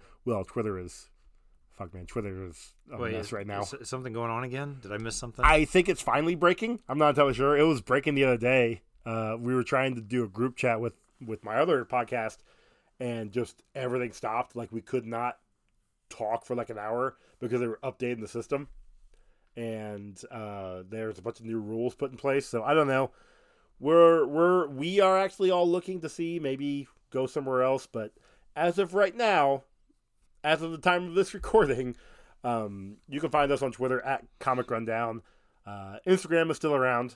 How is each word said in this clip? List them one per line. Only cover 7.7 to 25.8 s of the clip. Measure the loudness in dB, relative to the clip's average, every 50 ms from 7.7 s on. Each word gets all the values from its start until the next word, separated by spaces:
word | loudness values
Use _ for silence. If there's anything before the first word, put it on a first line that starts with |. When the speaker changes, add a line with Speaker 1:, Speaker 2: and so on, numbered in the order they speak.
| 4 2
Speaker 1:
breaking | 0 0 0 0 2 2 2
the | 4 4
other | 4 4 2
day. | 2 2 4 4 4 2 0 -4 _ _ _ _ -8
Uh, | -6 -4 -4 -2 -4 -4 -4
we | -2 0 0
were | 0 0
trying | 2 2 0 2 0 -2
to | -6
do | -8 -4 -2 -2 -2
a | -2
group | -2 -2 -2 -2 -2
chat | -2 0 0 0 0
with, | -2 -6 -8 _ _ _ _ -18 -12
with | -10 -10 -10 -8
my | -4 0 2
other | 2 4 2 2 0
podcast | 0 -2 -2 -2 -2 -4 -4 -4 -4 -8 -10 _ _ _ _ _ _ _ _ _ _ _ -10
and | -8 -6 -6 -6 -6 -6
just | -4 -4 -4 -4 -6 _ _ _ -12
everything | -8 -6 -4 -4 -4 -4 -4 -8
stopped. | -8 -6 -4 -2 -2 -4 -4 -6
Like, | -10 -10 -8
we | -10 -10
could | -10 -4 -4 -4 -4
not | -4 -6 -4 -4 -4 -6 _ _ _ _ _ _ _ _ _ _ _ _ _ _ -20
talk | -10 -8 -4 -4 -4 -4 -4
for, | -4 -6
like, | -6 -6 -8
an | -8 -10
hour | -6 -4 -4 -2 -4 -4 -6 _ _ _ _ -10
because | -8 -4 -2 -2
they | -2 -2
were | -4 -6 -8
updating | -10 -8 -6 -6 -6 -6 -6
the | -8 -8
system. | -8 -8 -6 -4 -4 -6 -6 -8 -16 -20 -20 -20 -20 -20 -20 -20 _ _ _ _ _ _ _ _ -14 -10
And, | -8 -8 -8 -8 -8 -10 -10 -12 -12 -14 -16 -18 -18 -16
uh, | -14 -12 -12 -10 -10 -10 -10 -10 -10 -12 -12 -12
there's | -10 -8 -6 -6 -8 -8
a |
bunch | -8 -10 -10 -10
of | -8
new | -6 -6 -6
rules | -6 -4 -4 -2 -2 -4 -4
put | -4 -6 -6
in | -6 -4
place. | -2 0 0 0 0 -2
So | -6 -4 0
I | 2 4
don't | 4 4 4
know. | 4 2 0 0 -4 _ _ _ _ _ _ _ _ _ _ _ _ -6
We're, | 0 6 8 10 10 10 8 6 4
we're, | 2 2 4 4 4 4 4 2 -2
we | -4 -6 -4 -2 2 4
are | 6 6 6 4
actually | 2 2 0 0 2 2
all | 4 4 4 4
looking | 2 0